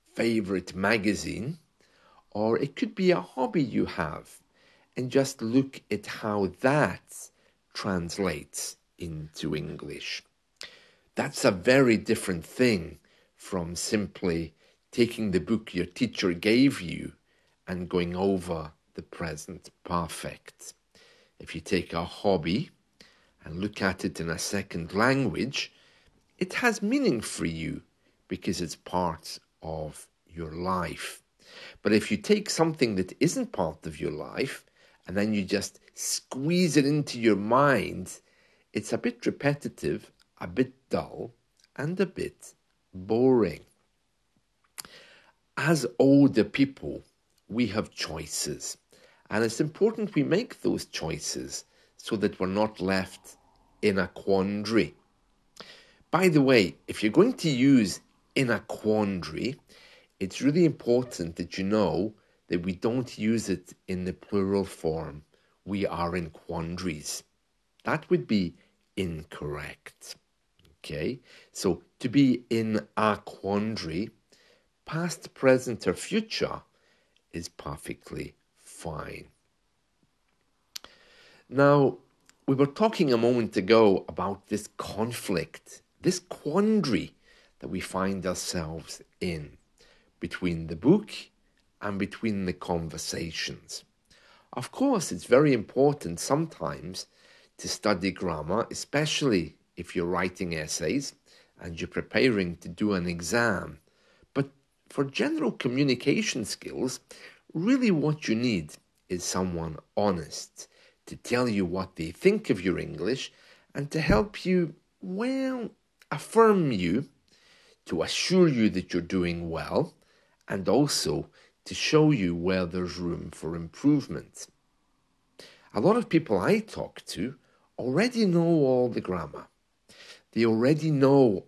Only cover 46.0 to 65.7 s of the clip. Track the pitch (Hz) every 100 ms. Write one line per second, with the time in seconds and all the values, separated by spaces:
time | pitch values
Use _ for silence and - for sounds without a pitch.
46 | 135 139 135 107 98 - 139 - 73 -
47 | - _ _ _ - 113 110 104 87 -
48 | - 78 80 - 76 69 - - _ -
49 | _ _ - 101 113 - 156 - 214 226
50 | 208 156 135 180 - - 101 92 - -
51 | 80 78 - - 65 - - _ _ -
52 | - 107 98 - 92 101 107 - 92 95
53 | 95 - - - _ _ _ _ 104 95
54 | 90 - - 95 98 104 104 113 76 -
55 | _ _ _ _ _ - - - - _
56 | _ 160 185 151 135 123 85 - - -
57 | 110 147 240 - 165 123 135 131 95 -
58 | _ _ _ 139 123 101 - - 107 107
59 | 101 92 78 78 110 147 _ - - -
60 | _ - 95 - 131 165 160 - 120 123
61 | 123 - 85 87 87 - 98 107 90 78
62 | 107 - _ _ - 87 92 87 113 127
63 | 120 - 107 113 98 87 - - - 90
64 | 90 82 - 101 95 101 87 - 80 80
65 | 78 73 - _ _ _ -